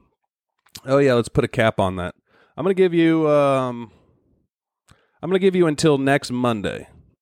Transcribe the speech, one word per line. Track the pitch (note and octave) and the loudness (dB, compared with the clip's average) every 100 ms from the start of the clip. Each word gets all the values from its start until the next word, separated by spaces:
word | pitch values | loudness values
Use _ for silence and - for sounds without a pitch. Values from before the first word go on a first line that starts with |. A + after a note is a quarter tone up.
| _ _ _ _ _ _ _ - C3 | _ _ _ _ _ _ _ -16 -2
Oh | C#3 | 2
yeah, | C#3 | 2
let's | A#2+ A2+ | 0 0
put | - | -2
a | A#2+ | -2
cap | - A2 - | 0 0 0
on | F#2+ F#2 | -2 -4
that. | F2 - _ _ _ - | -10 -12 _ _ _ -6
I'm | |
gonna | F3 | -2
give | F#3 F#3 | 2 2
you, | E3+ E3 D#3+ D3+ | 2 2 2 2
um, | D3 C#3 C3+ B2+ A#2+ A2+ _ _ _ _ _ _ _ _ _ _ _ _ _ | 2 2 0 -2 -8 -14 _ _ _ _ _ _ _ _ _ _ _ _ _
I'm | E3 | -4
gonna | F#3 | 0
give | F#3+ F3+ | 2 2
you | E3 | 2
until | C#3+ D#3+ C#3 | 2 2 2
next | C#3 C#3 - | 2 0 -2
Monday, | B2 B2 A2 F2+ G1+ - - _ _ | -4 -2 -2 -6 -8 -14 -20 _ _